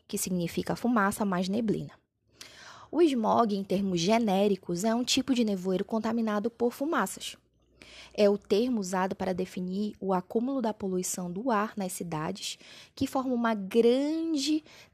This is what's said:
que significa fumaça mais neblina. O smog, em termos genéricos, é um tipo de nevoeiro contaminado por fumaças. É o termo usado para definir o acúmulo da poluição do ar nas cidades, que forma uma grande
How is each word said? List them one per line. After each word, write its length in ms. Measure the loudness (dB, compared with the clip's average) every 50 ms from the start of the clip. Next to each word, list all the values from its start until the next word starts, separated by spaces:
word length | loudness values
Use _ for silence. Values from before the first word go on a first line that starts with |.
| _
que 100 | -8 -6
significa 580 | -6 -4 -2 -2 -2 -2 -4 -4 -4 -4 -4 -4
fumaça 480 | -2 0 0 2 2 2 2 0 0 -2
mais 280 | 0 0 0 0 0
neblina. 420 | -2 -2 0 0 0 -2 -4 -8 -14 -20 _ _ _ _ _ _ _ -20 -20 -20 -20 -20 -20 -20 -20 -20 -14 -4
O 120 | 2 4 4
smog, 520 | 4 4 2 2 4 4 4 4 4 2
em 80 | -2 -2
termos 380 | 0 0 0 0 0 0 2
genéricos, 840 | 2 4 4 4 4 4 4 4 4 4 2 0 -2 -4 -4 -2 0
é 120 | 0 0
um 100 | 0 0
tipo 300 | 0 0 0 2 2 2
de 100 | 2 2
nevoeiro 400 | 2 0 -2 0 0 0 0 0
contaminado 680 | -2 -4 -4 -2 -2 -2 0 0 0 0 0 -2 -2
por 220 | -2 -2 -2 -2 -2
fumaças. 640 | -2 -4 -2 0 0 -2 -2 -4 -8 -12 -12 -14 -14 _ _ _ _ _ _ _ -20 -20 -20 -20 -20 -20 -8 0
É 160 | 4 4 4
o 80 | 4 4
termo 420 | 0 0 2 2 2 2 0 0
usado 340 | -2 -2 -2 0 0 -2 -2
para 200 | -4 -4 -4 -2
definir 600 | -2 -4 -6 -6 -8 -6 -4 -4 -4 -4 -4 -6 -6
o 140 | -4 0 0
acúmulo 480 | 0 -2 -2 -2 -2 -2 -2 -2 -2 -2
da 100 | -2 -4
poluição 580 | -4 -4 -4 -2 -2 -4 -4 -6 -6 -6 -6
do 200 | -6 -4 -2 0
ar 240 | 0 0 0 -2 -4
nas 160 | -6 -8 -6 -6
cidades, 680 | -8 -8 -6 -6 -6 -4 -6 -6 -8 -8 -10 -12 -12 -16 -20 -20 -20 -20 -14 -6
que 120 | -4 -4
forma 280 | -2 -2 -2 -2 0 0
uma 180 | 0 2 0 0
grande 1120 | -2 -2 0 4 6 6 6 6 4 2 0 0 -2 -2 -2 -2 -2 0 0 -2 -2 -2 -6 -20 -20 -18 -8